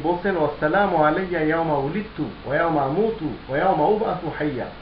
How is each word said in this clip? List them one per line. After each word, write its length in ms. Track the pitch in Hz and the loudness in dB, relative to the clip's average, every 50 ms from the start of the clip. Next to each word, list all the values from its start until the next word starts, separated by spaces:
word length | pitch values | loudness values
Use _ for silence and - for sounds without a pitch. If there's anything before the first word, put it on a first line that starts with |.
| 135 | 0
বলছেন, 340 | 165 175 175 - 196 185 | 0 0 0 0 0 0
"ওয়াসসালামু 680 | 170 151 147 - - 156 151 170 196 202 196 180 160 151 | 2 0 0 0 0 0 2 2 2 2 2 4 4 4
আলাইয়া 380 | 151 160 190 190 175 175 165 | 4 4 2 0 -2 0 0
ইয়াওমা 340 | 156 156 160 165 165 160 147 | 0 2 2 2 2 0 0
উলিদতু 560 | 139 135 147 165 214 202 - - - 147 110 90 - - | 0 0 -2 -2 -4 -6 -6 -6 -6 -6 -6 -6 -10 -6
ওয়া 120 | 123 139 | -2 0
ইয়াওমা 260 | 160 170 165 156 147 135 | 0 2 2 2 2 0
আমুতু 520 | 135 151 190 226 220 - - 160 139 107 - - - | 0 2 2 2 0 0 -2 -4 -6 -6 -8 -8 -4
ওয়া 100 | 131 151 | -2 2
ইয়াওমা 280 | 180 190 180 151 147 | 2 2 4 4 4
উবআসু 440 | 190 214 - - - 180 170 170 151 - - | 4 4 2 2 -2 -2 -4 -4 -6 -4 -2
হাইয়া।" 280 | 151 147 131 117 98 90 - - | -2 -2 -2 -4 -6 -8 -10 -14